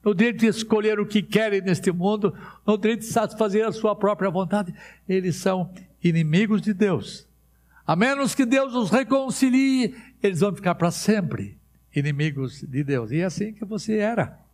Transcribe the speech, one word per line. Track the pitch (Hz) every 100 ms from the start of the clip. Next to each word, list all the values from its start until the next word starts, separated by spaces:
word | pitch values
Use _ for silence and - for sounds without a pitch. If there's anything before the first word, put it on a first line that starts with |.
no | 208
direito | 190 233 233
de | 226
escolher | - - 220 214 214
o | 208
que | 214
querem | 170 202 220 196
neste | 190 170 196
mundo, | 175 185 214 202 - - - -
no | 214
direito | 214 226
de | 226
satisfazer | 233 214 - 214 208 220
a |
sua | 220 220 208
própria | 196 208 190
vontade. | 175 185 208 180 - - - -
Eles | 190 185 -
são | 196 185 175 - - _
inimigos | 175 165 156 165 214 214
de | 185
Deus. | 190 208 147 - - _ _ _ _ _ _ -
A | 165
menos | 247 277 269 -
que | 247
Deus | 262 269 247
os | 202
reconcilie, | 226 269 269 262 - 262 254 269 262 220 - - _
eles | 202 175
vão | 202
ficar | 180 180 170
para | 170
sempre | 165 - 214 170 131 101 - _ _ _ 147
inimigos | 143 143 151 143 131 -
de | - 131
Deus. | 143 135 110
E | 151
é |
assim | 185 - 208
que | 220
você | 196 214 - 214
era. | 208 233 123 - _